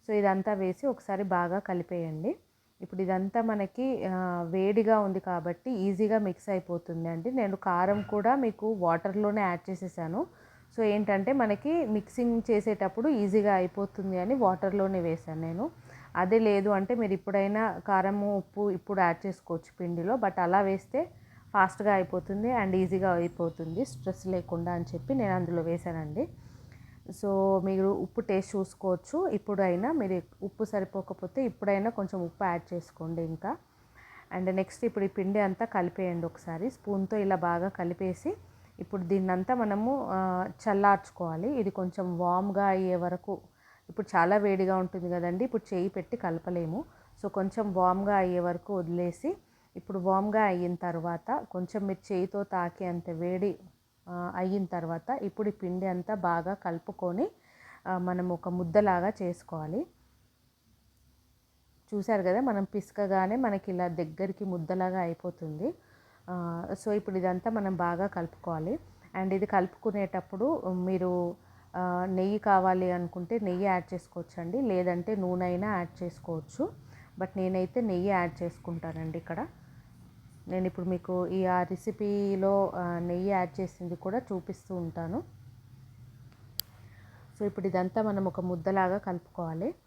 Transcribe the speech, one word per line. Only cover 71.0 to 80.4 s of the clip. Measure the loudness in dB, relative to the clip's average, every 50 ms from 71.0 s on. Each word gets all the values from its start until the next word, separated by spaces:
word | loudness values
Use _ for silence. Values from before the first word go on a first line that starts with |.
| 2 2 2 0 0 -2 -4 -8 -16 -20 -20 -20 -20 -10 -6
ఆ, | -4 -2 0 0 0 0 0
నెయ్యి | 0 0 2 2 0 0
కావాలి | 4 6 6 6 6 6 4 4 2 2 0
అనుకుంటే | 0 -2 -4 -6 -8 -6 -4 -4 -2
నెయ్యి | 0 0 0 0 2
యాడ్ | 2 2 0 0 -4 -10
చేసుకోవచ్చండి, | -10 -10 -10 -12 -12 -12 -10 -10 -8 -8 -4 -2 0
లేదంటే | 0 2 2 2 2 2 0 0 -2 -2 -2
నూనె | -2 0 0 0 0 0
అయినా | 0 0 0 0 -2 -2
యాడ్ | -2 -2 -6 -8 -8 -8
చేసుకోవచ్చు. | -8 -8 -10 -10 -8 -8 -8 -8 -10 -6 -4 -4 -4 -4 -10 -20 -20 -20 -20 -20 -20 -8 -8
But | -8 -6 -4
నేనైతే | -2 -2 0 0 0 -2 -2 -2 -2
నెయ్యి | 0 0 0 0 2 2
యాడ్ | 2 2 2 0 -4 -6 -8
చేసుకుంటానండి | -8 -8 -8 -10 -8 -8 -6 -8 -8 -8 -6 -8 -6 -6 -8
ఇక్కడ. | -8 -8 -6 -6 -6 -8 -10 -20 -20 -20 -20 -20 -20 -20 -20 -20 -20 -20 -20 -20 -20 -20 -20 -20